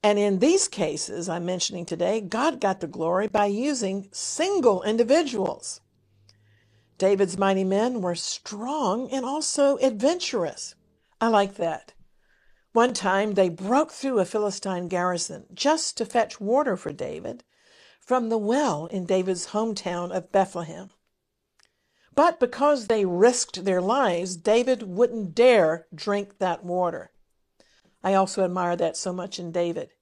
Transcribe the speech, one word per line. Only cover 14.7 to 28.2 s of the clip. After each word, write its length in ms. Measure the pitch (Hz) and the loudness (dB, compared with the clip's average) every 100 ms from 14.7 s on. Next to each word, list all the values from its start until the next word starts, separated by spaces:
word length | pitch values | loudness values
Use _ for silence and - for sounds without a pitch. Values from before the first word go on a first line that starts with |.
| 180 175 | -4 -4
garrison 580 | 180 180 175 - 175 - | -2 0 -2 -6 -10 -16
just 440 | - 277 320 - - | -2 2 2 -2 -6
to 80 | |
fetch 360 | 220 240 214 - | -2 0 0 -4
water 340 | 202 254 285 | 0 0 2
for 160 | 185 - | -4 -6
David 520 | 143 - 151 - 247 _ _ _ _ _ _ | -8 -8 -8 -10 -12 _ _ _ _ _ _
from 300 | - 247 226 | -2 -2 0
the 80 | 226 | 0
well 500 | 208 262 277 147 165 | 2 2 2 -2 -4
in 180 | 196 | -6
David's 420 | 175 190 185 175 - | 0 0 2 -4 -4
hometown 640 | 214 226 202 180 175 175 | -2 -2 -4 -4 -4 -4
of 200 | 185 175 | -6 0
Bethlehem. 580 | 196 190 175 165 160 196 _ _ _ _ _ _ _ _ _ _ _ _ | 0 0 -4 -10 -12 -18 _ _ _ _ _ _ _ _ _ _ _ _
But 240 | - 339 339 | 2 2 2
because 480 | 247 240 294 285 208 | -4 2 2 2 2
they 180 | 220 | 0
risked 600 | 190 175 226 247 - 190 | 2 4 4 4 -6 -4
their 160 | 190 180 | 0 0
lives, 540 | 185 262 240 170 185 | 2 2 2 0 -4
David 480 | 175 208 226 240 247 | -4 2 2 2 -2
wouldn't 520 | 208 180 233 226 185 | -2 0 0 0 -6
dare 520 | 160 254 226 160 165 - | 4 6 8 4 0 -8
drink 440 | 156 - 202 202 _ | -10 -2 -2 -4 _
that 240 | 185 165 | -2 -2
water. 480 | 175 180 180 - - _ _ _ _ _ _ _ _ _ | -4 -2 -2 -4 -14 _ _ _ _ _ _ _ _ _
I 100 | 185 | 2
also 320 | 190 | 2